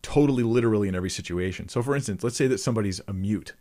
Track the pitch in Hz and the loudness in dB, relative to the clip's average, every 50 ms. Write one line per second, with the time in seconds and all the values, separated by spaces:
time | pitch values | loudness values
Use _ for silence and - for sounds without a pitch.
0 | - - - 143 147 139 135 123 120 113 117 123 117 117 110 104 104 98 92 90 | -10 2 4 4 4 4 4 2 2 4 4 4 4 4 4 4 2 0 0 -2
1 | 90 92 - - 87 - 87 90 90 95 92 - - 87 - 123 120 135 143 139 | -2 -4 -6 -6 -8 -4 -4 -2 -2 -2 -4 -6 -12 -4 -4 -2 0 0 0 -2
2 | - - 98 87 - 120 117 - 143 131 131 127 - 135 117 113 104 101 92 - | -2 -4 -4 -2 -2 -4 0 2 2 2 2 0 0 0 0 0 0 -2 -4 -6
3 | - - 98 92 95 101 107 87 - - - _ | -8 -8 -6 -4 -2 -2 -2 -2 -4 -10 -20 _